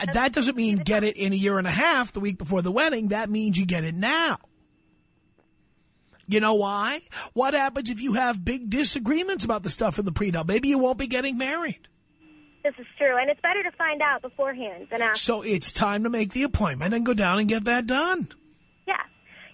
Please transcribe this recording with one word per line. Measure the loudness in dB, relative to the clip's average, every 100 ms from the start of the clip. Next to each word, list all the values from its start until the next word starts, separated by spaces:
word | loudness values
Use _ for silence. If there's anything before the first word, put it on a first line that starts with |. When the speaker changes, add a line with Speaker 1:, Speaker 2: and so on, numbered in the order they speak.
| 0
Speaker 1:
That's |
Speaker 2:
that | 2 2
doesn't | 2 0 0
mean | 2 2
get | 2 2
it | 2 0
in | 0
a | 0
year | 2 2
and | 0
a |
half, | 2 4 2 0
the | -2
week | -4 -4
before | -2 0
the | 0
wedding. | 2 2 0 0
That | -2 -2
means | -2 0 0
you | 0
get | 0
it | -2 -2
now. | 0 0 0 -2 -8 _ _ _ _ _ _ _ _ _ _ _ _ _ _ _ _ _ 0
You | 2
know | 4
why? | 4 2 0 -2 -4 -8 -14 -6
What | 0 2
happens | 2 2 0 -4
if | -4
you | 0
have | 0 0 0 -2
big | -4 -2
disagreements | 0 0 0 0 0 0 -2
about | -2 -2
the | -4
stuff | -2 -2 0
in | -2
the |
prenup? | -2 0 -2 0
Maybe | 0 2
you | 4
won't | 2 0
be | -2
getting | -2 -2 -2
married. | -4 -2 -4 -6 -14 _ _ _ -20 -20 -20 _
Speaker 1:
This | -4 -4
is | -10 0
true, | 2 4
and | 2
it's | 0
better | 0 0
to | -2
find | -2 -2 0
out | 0 0
beforehand | -4 -4 -4 -4 -8 -10 -8
than | -2
after. | 0 0
Speaker 2:
So | 0 -2
it's | -2 -2 -2
time | 0 0 0
to | 0
make | -2 -2
the | -2
appointment | 0 2 0 0 -2
and | 0 0
go |
down | 2 2 2
and | 2
get | 0 0
that | 0 0
done. | 0 2 0 -4 -10 _ _ _ _ -6
Speaker 1:
Yeah. | -6 -6 _ _ -20 -10